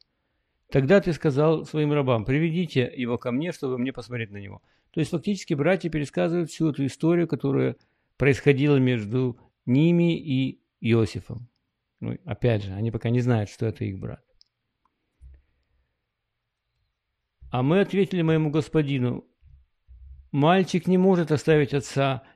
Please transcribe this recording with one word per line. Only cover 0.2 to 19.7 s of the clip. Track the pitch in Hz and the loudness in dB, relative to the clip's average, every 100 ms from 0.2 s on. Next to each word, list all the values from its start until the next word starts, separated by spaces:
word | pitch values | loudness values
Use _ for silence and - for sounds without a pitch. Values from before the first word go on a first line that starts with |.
| _ _ _ _ - | _ _ _ _ -2
Тогда | 139 135 196 | 0 4 4
ты | 185 | 4
сказал | 147 156 135 156 160 147 | -2 0 2 2 0 -2
своим | 156 147 | -2 0
рабам: | 147 131 117 107 | 0 0 0 0
"Приведите | 143 165 160 165 131 120 - | 0 0 -2 -2 0 -2 -2
его | 120 120 | -4 -4
ко | 127 | -4
мне, | 123 175 | -4 -4
чтобы | - 135 127 | -6 -6 -4
мне | 131 | -6
посмотреть | 131 120 123 107 | -8 -10 -8 -8
на | 101 | -10
него"». | 98 98 _ _ _ | -14 -18 _ _ _
То | - | -4
есть | 151 | -4
фактически | 165 - 196 - | -4 -4 -4 -2
братья | 151 147 185 170 | -2 0 0 -2
пересказывают | 156 139 - 180 175 160 | -6 -6 -2 -2 -2 -4
всю | - 160 | -2 -2
эту | 139 139 | -2 -4
историю, | - 160 175 165 | -2 0 2 0
которая | 131 139 135 131 131 _ _ _ - | -2 -2 0 0 -4 _ _ _ -2
происходила | 135 135 143 131 147 143 | 0 2 4 4 4 4
между | 127 123 101 123 127 117 _ _ - | 4 0 -2 -2 -2 -6 _ _ 0
ними | 127 165 175 170 165 | 2 4 4 2 0
и | 156 131 131 - _ _ | -2 -2 -2 -6 _ _
Иосифом. | 113 113 110 - - 117 120 _ _ _ _ - | 2 2 2 -4 -12 -14 -16 _ _ _ _ -12
Ну, | 113 117 - | -10 -10 -10
опять | - 123 110 | -2 0 0
же, | 101 | -4
они | 98 113 | -6 -4
пока | 110 117 | -4 0
не | 123 | 0
знают, | 123 117 104 | 2 0 0
что | - 113 | -4 -6
это | - 104 | -4 -8
их | 95 | -8
брат. | - - _ _ _ _ _ _ _ _ _ _ - - _ _ _ _ _ _ _ _ _ _ _ _ _ _ _ _ _ _ _ _ - | -10 -12 _ _ _ _ _ _ _ _ _ _ -20 -20 _ _ _ _ _ _ _ _ _ _ _ _ _ _ _ _ _ _ _ _ -8
А | 123 | -2
мы | 131 185 | 2 2
ответили | 202 190 190 185 | 2 0 0 0
моему | 160 160 156 | 2 2 0
господину: | 151 - 160 143 139 123 123 - _ - - _ | -2 -2 0 0 0 -2 -4 -10 _ -20 -20 _